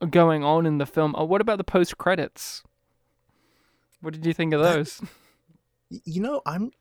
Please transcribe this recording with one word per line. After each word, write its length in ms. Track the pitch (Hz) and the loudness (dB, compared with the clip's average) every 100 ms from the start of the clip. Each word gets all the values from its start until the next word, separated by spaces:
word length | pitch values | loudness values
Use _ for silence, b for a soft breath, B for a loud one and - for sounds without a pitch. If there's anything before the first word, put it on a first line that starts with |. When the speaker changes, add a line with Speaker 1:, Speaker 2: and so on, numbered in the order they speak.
| 170 | 0
Speaker 1:
going 340 | 175 165 156 | 4 6 4
on 220 | 147 160 165 | 2 2 2
in 120 | 151 | 0
the 80 | 143 | -2
film. 300 | - 156 - | 0 0 0
Uh, 80 | |
what 180 | 156 196 | 0 0
about 160 | 214 202 | 0 -2
the 60 | |
post 340 | 190 190 175 - | 0 2 2 0
credits? 640 | - 185 139 - - - - _ _ _ _ _ _ _ _ _ _ _ _ _ | 0 0 -2 -10 -16 -16 -20 _ _ _ _ _ _ _ _ _ _ _ _ _
What 120 | 160 | -12
did 120 | 156 165 | -6 -2
you 80 | |
think 200 | 165 165 | 0 0
of 80 | 151 | 2
Speaker 2:
That 140 | 165 165 | 2 2
Speaker 1:
those? 260 | 151 - - b b b _ _ _ _ _ | -2 -8 -18 b b b _ _ _ _ _
Speaker 2:
Y-, 100 | 90 - | -18 -10
you 160 | 170 | -6
know, 200 | 226 285 - | -4 -4 -4
I'm 260 | 165 233 - | -6 -6 -8